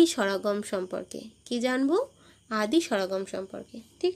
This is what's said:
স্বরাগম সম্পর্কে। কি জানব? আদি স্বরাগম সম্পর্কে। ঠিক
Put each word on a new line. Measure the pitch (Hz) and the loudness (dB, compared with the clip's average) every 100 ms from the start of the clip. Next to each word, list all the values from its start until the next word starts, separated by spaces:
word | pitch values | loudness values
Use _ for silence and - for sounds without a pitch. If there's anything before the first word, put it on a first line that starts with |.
| 330 | 8
স্বরাগম | - 196 196 208 202 | 6 0 0 0 -2
সম্পর্কে। | 202 196 180 180 185 - 226 - - | -2 -6 -4 -8 -8 -14 -14 -20 -6
কি | 240 | -2
জানব? | 254 254 269 370 554 - - - _ | 0 2 2 2 0 -10 -20 -20 _
আদি | 220 214 320 | -2 2 2
স্বরাগম | - 208 190 190 190 | 2 0 0 -2 -4
সম্পর্কে। | 190 190 - - 233 - - | -8 -8 -12 -14 -16 -18 -2
ঠিক | 359 | -2